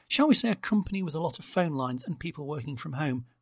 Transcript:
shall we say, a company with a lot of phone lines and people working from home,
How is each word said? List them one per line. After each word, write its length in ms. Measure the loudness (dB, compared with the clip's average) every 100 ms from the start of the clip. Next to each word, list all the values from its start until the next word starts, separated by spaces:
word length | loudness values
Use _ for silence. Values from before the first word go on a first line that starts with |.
| -2
shall 180 | 4 6
we 80 | 6
say, 140 | 4
a 60 | -2
company 460 | 2 0 2 -4
with 140 | -4 -2
a 60 |
lot 180 | -4 -4
of 60 | -4
phone 280 | 0 0
lines 300 | 0 -2 -2
and 160 | -6 -6
people 260 | -8 -8 -8
working 300 | -6 -6 -8
from 160 | -6
home, 300 | -2 -2 -2 -6 _